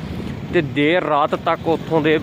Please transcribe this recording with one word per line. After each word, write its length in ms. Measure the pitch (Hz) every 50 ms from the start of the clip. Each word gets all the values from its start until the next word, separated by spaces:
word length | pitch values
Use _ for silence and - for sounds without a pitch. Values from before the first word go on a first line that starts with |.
| - - - - - - - - - - -
ਤੇ 80 | 175
ਦੇਰ 420 | 160 139 117 143 143 151 170 180 -
ਰਾਤ 320 | 151 151 143 151 156 185
ਤੱਕ 320 | 170 - 175 165 156 - 165
ਉੱਥੋਂ 340 | 160 147 - - 156 160
ਦੇ 180 | 147 156 156 160